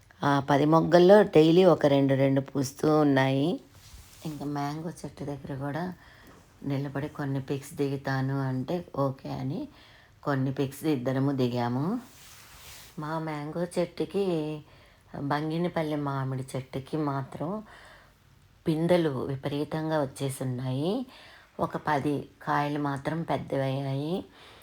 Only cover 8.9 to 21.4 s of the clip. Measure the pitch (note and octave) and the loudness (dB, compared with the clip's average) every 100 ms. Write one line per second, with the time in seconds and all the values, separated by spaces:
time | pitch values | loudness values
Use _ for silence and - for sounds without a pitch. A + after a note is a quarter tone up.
8.9 | - C#3 C3+ D3 C#3+ C3 F#3 D4 - - | -2 -2 -4 -10 -8 -6 -6 -10 -16 -20
9.9 | - - _ - C3+ C3+ C#3 C3+ - D#3 | -20 -20 _ -4 -2 -2 -2 -4 -4 -2
10.9 | C#3 B2 C3 C#3 C3+ B2 B2 A#2+ B2+ D#3+ | -2 0 0 0 0 0 0 -2 -2 -2
11.9 | A#3+ - - - - - - - - - | -4 -8 -20 -20 -20 -20 -20 -20 -20 -16
12.9 | - D3+ D#3+ D#3+ D3+ D3 E3 F3 F3+ F3 | -12 -6 -6 -6 -6 -6 -4 -4 -2 -2
13.9 | - D#3 G3 F#3+ E3 D3+ D3+ - - - | -4 -4 -2 0 0 -2 -6 -12 -20 -20
14.9 | _ _ - C#3 C#3+ D#3 E3 F3 E3+ D#3 | _ _ -8 -4 -2 -2 -2 -2 -2 -4
15.9 | D3+ C#3+ C#3 C3+ C3 C3+ C3 C3 C3+ C3+ | -4 -2 -2 -4 -6 -6 -8 -8 -10 -6
16.9 | D#3 D3 C#3 C#3 - D3 G#3+ G#3+ - - | -4 -2 -4 -6 -8 -6 -8 -12 -20 -20
17.9 | - - _ _ _ _ _ - D#3 E3+ | -20 -20 _ _ _ _ _ -2 0 4
18.9 | F3+ D#3+ C3+ - C3+ C#3+ C#3+ D3 D#3 D#3 | 4 2 -2 -4 -6 -4 -4 -4 -4 -2
19.9 | D#3 C3+ C#3 C#3 C3+ C3 B2 C3 C3 E3 | -2 -2 -4 -6 -4 -6 -4 -4 -2 -2
20.9 | A#3+ B3+ - - - | -2 -6 -14 -20 -20